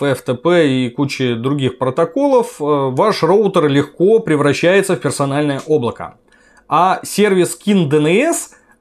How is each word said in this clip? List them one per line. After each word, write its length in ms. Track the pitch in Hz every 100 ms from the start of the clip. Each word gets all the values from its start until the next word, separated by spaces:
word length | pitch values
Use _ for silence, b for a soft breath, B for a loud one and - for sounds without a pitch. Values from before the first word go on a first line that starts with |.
F 200 | 143 127
T 100 | -
P 340 | 123 165 175 151
и 220 | 131 127
кучи 460 | 120 143 - 127 117
других 420 | 127 147 131 -
протоколов, 840 | 127 127 165 269 285 262 233 -
э, 40 |
ваш 580 | 147 147 135 131 208 -
роутер 460 | 160 202 202 180 151
легко 500 | 139 143 - 180 220
превращается 800 | 170 151 139 139 165 196 190 180
в 40 |
персональное 600 | 143 - 139 139 147 135 -
облако. 480 | 151 120 - 82 - _ b b b b
А 320 | 147 185 180
сервис 520 | - - 208 190 170 -
кин 320 | - 202 156
Д 100 | 151
Н 100 | 151
С 440 | 185 311 330 - b b b